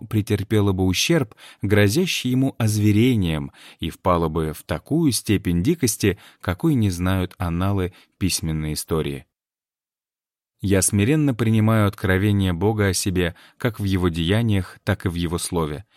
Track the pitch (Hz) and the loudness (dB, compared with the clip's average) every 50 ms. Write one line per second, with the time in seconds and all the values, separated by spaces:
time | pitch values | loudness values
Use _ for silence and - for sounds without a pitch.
0 | - - - 110 101 - 104 101 98 - 110 107 101 101 95 92 95 95 92 - | -6 -4 -2 -2 0 0 -2 -2 0 0 0 2 2 2 2 2 2 2 2 0
1 | - - 170 165 131 - - - - - - _ - 98 101 101 104 101 104 160 | 0 0 0 0 0 -2 -6 -14 -20 -20 -12 _ -2 2 4 4 4 4 4 2
2 | 190 165 - - - 123 127 131 135 135 - - 120 107 107 107 104 107 104 104 | 0 0 -2 -4 -2 0 0 2 0 0 0 0 0 0 2 2 2 4 4 4
3 | 117 127 127 107 92 85 80 76 71 67 - - - - - _ - 80 76 - | 4 4 4 2 2 0 0 -2 -4 -8 -12 -18 -20 -20 -12 _ -8 -8 -8 -4
4 | - 95 90 85 85 80 78 82 80 78 76 - - - 87 78 - - 139 160 | 0 0 2 2 0 0 -2 -2 -4 -4 -6 -8 -8 -8 -8 -8 -4 -4 -2 0
5 | 170 143 110 - - - 104 90 - 90 87 85 87 127 175 - - 120 - - | 0 0 0 -2 -2 -2 -2 0 0 0 0 0 0 0 -2 0 -2 -4 -2 0
6 | - 104 87 - - - - _ - - 87 - - 165 151 127 107 101 90 85 | -2 -2 -2 -2 -8 -18 -20 _ -6 -6 -4 -2 0 0 2 2 2 0 0 -2
7 | 90 92 95 95 90 90 - - 92 85 82 85 92 98 101 98 92 87 - - | -2 -2 0 -2 -2 -4 -6 -6 -6 -4 -2 -2 -2 -2 -2 -2 -4 -4 -6 -12
8 | _ _ _ _ - 90 85 - - 80 78 78 78 76 76 - - - 85 80 | _ _ _ _ -4 -4 -2 -4 -4 -4 -4 -4 -4 -4 -6 -8 -6 -4 -4 -4
9 | 73 71 71 67 - _ _ _ _ _ _ _ _ _ _ _ _ _ _ _ | -2 -4 -6 -10 -12 _ _ _ _ _ _ _ _ _ _ _ _ _ _ _
10 | _ _ _ _ _ _ _ _ _ _ _ _ - 95 98 95 92 - - 101 | _ _ _ _ _ _ _ _ _ _ _ _ -2 0 2 2 2 2 2 2
11 | 101 113 156 156 151 143 127 107 120 113 110 110 107 110 110 110 104 101 - - | 2 2 2 2 2 0 0 0 0 2 2 2 4 4 2 2 2 0 0 -2
12 | - 95 95 92 98 107 101 98 95 92 87 82 92 104 113 107 101 98 90 - | 0 0 2 2 2 2 2 2 2 0 0 0 0 0 2 2 0 0 0 0
13 | - 107 87 90 87 85 - - - - _ _ - 123 110 - 104 98 95 92 | -2 -2 0 0 0 -2 -4 -8 -16 -20 _ _ -6 -6 -4 -4 -2 -2 0 2
14 | 90 92 80 85 82 82 101 110 120 113 104 95 90 - - - _ - 98 - | 0 0 0 0 0 0 0 0 0 0 0 0 -2 -4 -10 -8 _ -4 -4 -2
15 | - 98 85 85 87 82 85 82 - - - 85 80 73 76 71 - _ _ | -2 -4 -4 -2 -2 -2 -4 -4 -6 -4 -4 -2 -2 -4 -6 -10 -14 _ _